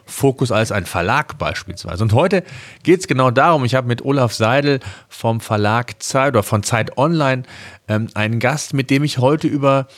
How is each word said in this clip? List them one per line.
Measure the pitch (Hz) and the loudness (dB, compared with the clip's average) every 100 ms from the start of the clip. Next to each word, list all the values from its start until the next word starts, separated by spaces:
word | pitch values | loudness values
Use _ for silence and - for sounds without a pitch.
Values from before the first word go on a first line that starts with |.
| - | -16
Fokus | - 139 127 127 | -2 0 0 0
als | 107 110 | 0 0
ein | 104 80 | -2 -4
Verlag | 95 87 131 151 - | -2 0 0 -2 -6
beispielsweise. | 76 - - 92 - 85 | -6 -6 -10 -12 -8 -2
Und | 110 | 2
heute | 110 185 196 - - - - | 2 2 0 -4 -12 -20 -4
geht's | - 175 - | 2 2 2
genau | 131 131 | 2 2
darum, | 123 156 160 | 4 4 4
ich | 123 | 2
habe | 131 120 | 0 0
mit | 117 | -2
Olaf | 135 139 123 | 0 0 0
Seidel | - 110 135 143 139 - - - | 2 2 2 2 0 -4 -18 -20
vom | - 117 113 | -6 -2 -2
Verlag | - 107 104 113 120 - | -2 0 2 0 -2 -8
Zeit | - 135 135 | -4 0 2
oder | 120 | 2
von | 98 110 | 0 -2
Zeit | 98 117 104 - | 0 -2 -2 0
Online, | 143 170 139 131 123 - - - - | 0 2 0 -2 -6 -16 -20 -14 -4
ähm, | 107 110 - | -2 -2 -4
einen | 107 113 | -2 0
Gast, | 120 147 - | 0 -2 -4
mit | 139 131 | -4 0
dem | 135 147 | 0 0
ich | 127 | 0
heute | 123 156 156 | 2 2 0
über | 143 139 135 131 | 0 2 0 -2